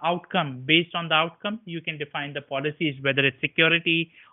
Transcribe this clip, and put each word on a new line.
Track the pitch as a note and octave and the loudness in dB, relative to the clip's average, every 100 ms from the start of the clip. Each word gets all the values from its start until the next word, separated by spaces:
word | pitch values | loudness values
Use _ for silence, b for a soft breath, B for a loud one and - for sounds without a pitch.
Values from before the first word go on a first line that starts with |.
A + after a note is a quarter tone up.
outcome. | D#3 F3 - F#3+ D3+ B2+ C3 | -2 -2 -2 -2 -2 -4 4
Based | D#3+ E3+ | 4 4
on | F3 E3 | -4 0
the | D#3 | 2
outcome, | E3 - G3+ A3 | 2 -4 -8 -8
you | - E3 | -8 -10
can | D#3+ D3+ | -10 -10
define | D3 D#3 C#3+ | -10 -8 -8
the | C#3+ | -10
policies, | - C3+ D3 D3 D#3 C3+ | -6 -4 -4 -2 -4 -2
whether | C3+ C3+ C3+ | 0 2 2
it's | - | 0
security | - - D#3+ E3 E3+ E3 E3 b b | -2 2 4 2 0 -2 -4 b b